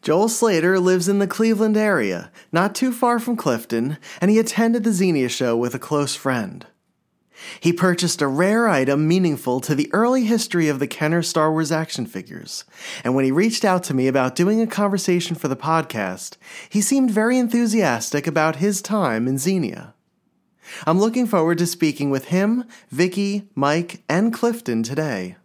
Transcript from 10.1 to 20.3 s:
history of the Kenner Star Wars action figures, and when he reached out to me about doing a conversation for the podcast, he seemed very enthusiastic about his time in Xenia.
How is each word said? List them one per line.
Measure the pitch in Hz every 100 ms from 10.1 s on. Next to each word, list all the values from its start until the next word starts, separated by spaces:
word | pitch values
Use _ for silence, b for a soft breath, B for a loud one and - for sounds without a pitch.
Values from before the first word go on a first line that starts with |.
| 262
history | 220 226 226 180 160
of | 139
the | 139
Kenner | - 151 170
Star | 165 165 156
Wars | 156 156
action | 160 160 - 117
figures, | 95 92 87 78 - - B B B
and | 127
when | 131 135
he |
reached | 139 220 226
out | 208 185
to | -
me | 135 131
about | 135 127
doing | 127 180 220
a | 226
conversation | - 202 196 190 180 170 165
for | 143
the |
podcast, | 131 156 160 151 113 98 92 - - B B B
he | 208
seemed | 202 277 262
very | 208 220 254
enthusiastic | 240 233 233 220 170 117 - 143 143
about | 156 156 147
his | 196 196
time | - 208 160 110 123
in | 135
Xenia. | 147 190 127 82 - _ _ _ _